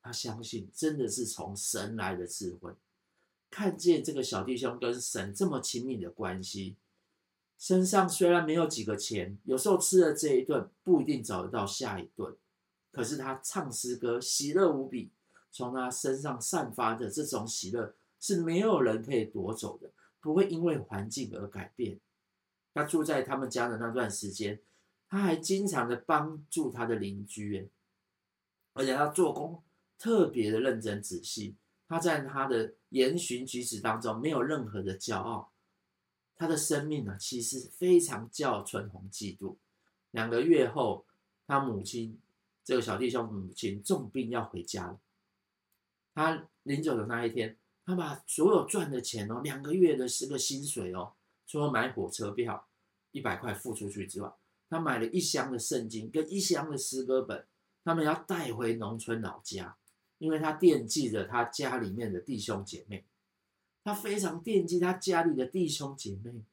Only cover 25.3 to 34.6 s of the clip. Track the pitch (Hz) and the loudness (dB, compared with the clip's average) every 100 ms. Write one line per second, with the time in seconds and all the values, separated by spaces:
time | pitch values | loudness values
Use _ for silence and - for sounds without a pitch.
25.3 | 160 165 196 196 151 117 120 - 156 151 | 2 2 2 2 0 0 -2 2 2 2
26.3 | 156 - 165 135 113 113 110 98 101 101 | -6 -8 -4 -4 -2 -2 0 -2 -6 -10
27.3 | - 104 98 98 _ _ _ _ _ _ | -8 -6 -6 -8 _ _ _ _ _ _
28.3 | _ _ _ _ - 135 131 147 185 165 | _ _ _ _ -2 0 4 2 4 4
29.3 | - 147 170 _ _ _ _ 226 220 156 | 4 -6 -8 _ _ _ _ 2 6 6
30.3 | 123 107 110 131 113 110 101 101 117 - | 4 2 4 2 2 -2 -4 -6 -8 -6
31.3 | - 104 - _ _ _ 165 170 147 135 | -8 -8 -12 _ _ _ 0 2 2 0
32.3 | 139 131 117 110 - _ 131 131 175 170 | -2 2 2 0 -6 _ 4 4 4 -2
33.3 | 123 131 123 120 110 113 110 113 110 147 | -4 -4 -4 -4 -2 0 0 -2 -2 0
34.3 | 143 127 151 | 0 0 0